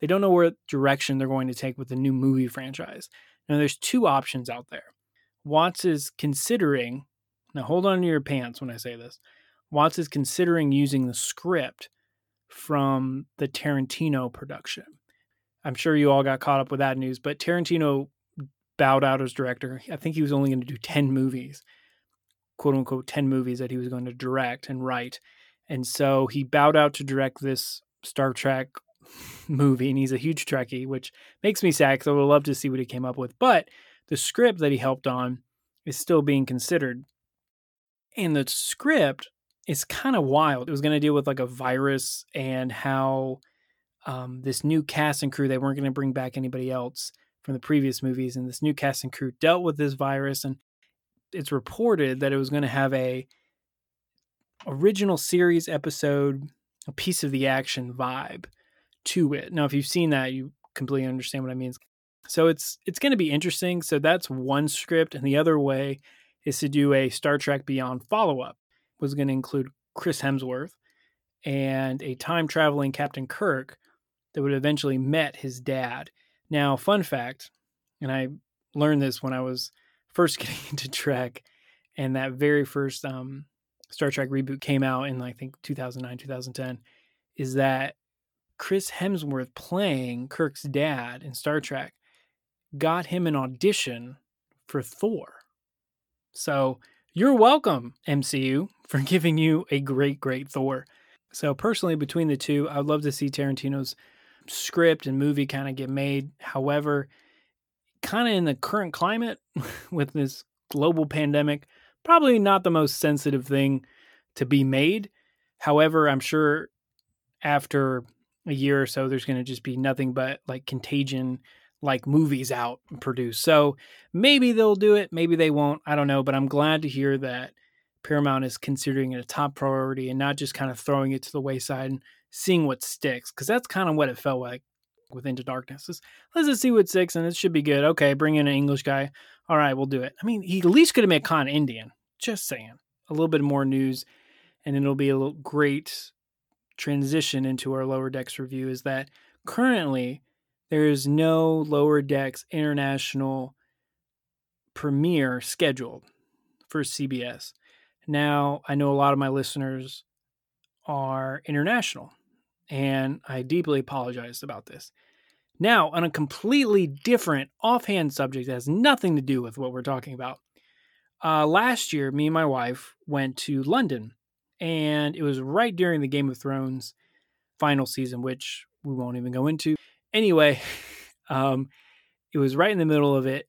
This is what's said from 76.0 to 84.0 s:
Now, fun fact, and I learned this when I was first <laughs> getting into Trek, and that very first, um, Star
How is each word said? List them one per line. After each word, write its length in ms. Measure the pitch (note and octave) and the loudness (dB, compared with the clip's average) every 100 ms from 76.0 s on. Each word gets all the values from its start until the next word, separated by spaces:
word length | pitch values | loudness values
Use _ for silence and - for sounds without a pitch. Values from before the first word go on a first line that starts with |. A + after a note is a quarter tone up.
| - _ _ _ - | -14 _ _ _ -4
Now, 260 | D3+ C#3+ C3+ | 0 0 0
fun 260 | - G#3 | 2 0
fact, 480 | E3 C3+ A#2+ C3+ - _ _ _ _ - | 0 -4 -6 -12 -20 _ _ _ _ -10
and 100 | C3+ | -4
I 160 | C3 C3 D3 _ _ _ | -2 -4 -8 _ _ _
learned 260 | D3 D3+ D3 | 0 2 4
this 220 | C3+ A#2+ | 2 -2
when 100 | C3+ | -6
I 80 | C3 | -6
was 320 | B2+ B2+ - _ _ _ _ | -6 -6 -10 _ _ _ _
first 260 | - E3+ - | 0 2 0
<laughs> 0 | |
getting 200 | - - - | -8 -10 -10
into 220 | D3 C3 | -10 -8
Trek, 520 | - - B2+ B2 - _ _ _ _ _ - | -6 -4 -2 -4 -10 _ _ _ _ _ -6
and 180 | C3+ | -4
that 180 | C3 C3+ | -2 -4
very 340 | C3 D3 D3 C#3 | 0 4 4 2
first, 400 | C#3+ C#3 - C#3+ | -2 -4 -4 -10
um, 400 | C3 C3 C3+ D3 _ _ _ _ | -10 -12 -14 -18 _ _ _ _
Star 200 | - | -4